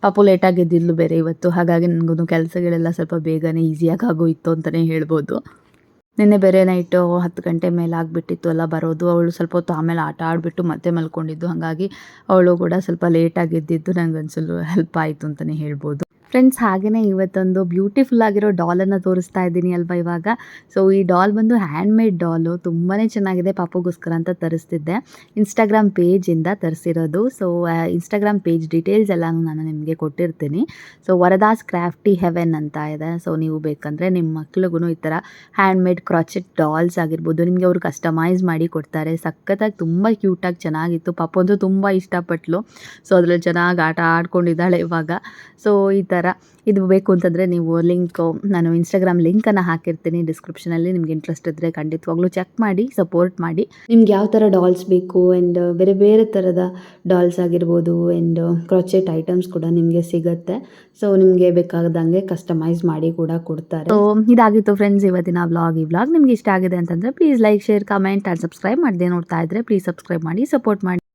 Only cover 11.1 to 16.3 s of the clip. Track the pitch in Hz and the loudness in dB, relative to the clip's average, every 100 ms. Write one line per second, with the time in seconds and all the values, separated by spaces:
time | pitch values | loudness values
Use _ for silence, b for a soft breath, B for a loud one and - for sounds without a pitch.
11.1 | 165 160 156 175 165 165 160 196 B B | -6 -8 -8 -6 -6 -6 -6 -8 B B
12.1 | B _ 190 180 175 180 180 180 175 175 | B _ 4 4 4 0 -2 -4 -2 0
13.1 | 165 165 165 170 165 151 165 160 180 165 | 2 2 0 -2 -4 -2 -4 -2 -2 -2
14.1 | 160 156 - 160 170 165 175 160 170 156 | -4 -8 -8 -6 -6 -2 -2 -2 -2 -4
15.1 | 147 156 147 156 151 151 147 147 147 - | -6 -10 -8 -8 -6 -6 -8 -6 -8 -10
16.1 | _ _ | _ _